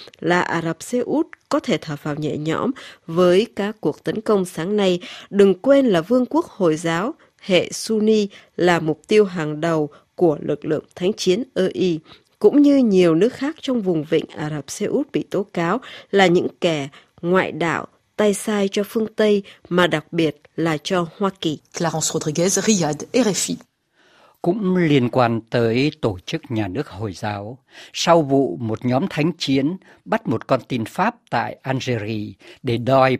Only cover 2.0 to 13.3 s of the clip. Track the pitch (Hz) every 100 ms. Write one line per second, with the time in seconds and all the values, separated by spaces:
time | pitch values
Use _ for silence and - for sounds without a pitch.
2 | 156 147 151 151 151 156 240 - - -
3 | - 165 180 180 233 - 202 214 156 -
4 | - 214 - 202 180 - 170 208 190 175
5 | - - - 202 196 185 262 277 254 175
6 | 165 254 247 302 339 - 175 156 165 165
7 | 226 330 _ _ - 175 - - - 220
8 | 214 220 202 - _ - 180 170 156 151
9 | - 214 196 180 151 151 170 160 147 -
10 | _ - 175 147 - 147 - 156 - -
11 | 180 214 185 180 - - 185 180 185 156
12 | - - _ _ - 285 285 277 233 185
13 | 175 160 226